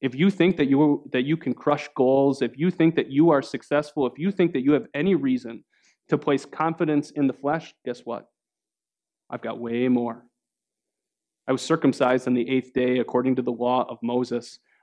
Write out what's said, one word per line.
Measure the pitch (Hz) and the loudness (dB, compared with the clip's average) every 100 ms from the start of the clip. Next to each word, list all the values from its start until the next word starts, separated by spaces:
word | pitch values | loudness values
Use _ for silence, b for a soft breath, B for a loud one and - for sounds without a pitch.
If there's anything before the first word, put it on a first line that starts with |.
If | 135 | -6
you | 131 190 | 0 0
think | 190 175 170 | 4 2 2
that | 135 | 2
you, | 139 151 143 - | 4 4 2 -2
that | 127 | -4
you | 135 160 | -2 -2
can | 139 | -2
crush | 117 - 147 - | -4 0 -2 -2
goals, | - 127 135 139 139 | 0 2 4 2 2
if | 120 131 | -4 0
you | 180 | -2
think | - 165 160 | 2 2 2
that | 127 | -2
you | 139 165 | 2 4
are | 143 | 4
successful, | 135 131 - 147 147 156 127 | 0 -10 -4 -4 -2 -4 -4
if | - | -2
you | 185 | -4
think | 196 170 | 0 0
that | 139 | 2
you | 135 | 2
have | 147 151 | 2 0
any | 143 185 | -4 0
reason | 170 135 127 120 110 _ _ _ _ - | 2 0 -2 -4 -18 _ _ _ _ -4
to | 147 | -2
place | 151 139 | 0 -2
confidence | - - 160 165 160 147 143 | -4 -4 -4 -2 0 -2 -2
in | 147 139 | -2 -2
the | |
flesh, | - 139 160 - _ | -2 -4 -4 -8 _
guess | 127 120 | -12 -10
what? | - 113 - _ _ _ _ _ _ _ _ _ - | -10 -12 -12 _ _ _ _ _ _ _ _ _ -16
I've | 123 | -12
got | 113 113 | -10 -10
way | 117 120 127 | -6 -2 2
more. | 123 120 117 _ _ _ _ _ _ _ _ _ _ _ _ - | 2 0 -8 _ _ _ _ _ _ _ _ _ _ _ _ -6
I | |
was | 131 | -6
circumcised | - 160 139 117 127 127 127 | -2 0 0 2 2 2 0
on | |
the | 123 120 | -2 0
eighth | 131 - | -4 -4
day | 131 127 127 | -2 -2 -2
according | 113 123 131 127 | -2 -2 0 -2
to | |
the | 123 | -2
law | 117 120 127 - | -4 -2 -2 -2
of | 120 | -6
Moses. | 117 123 123 120 - - _ _ | -4 -2 -2 -6 -8 -20 _ _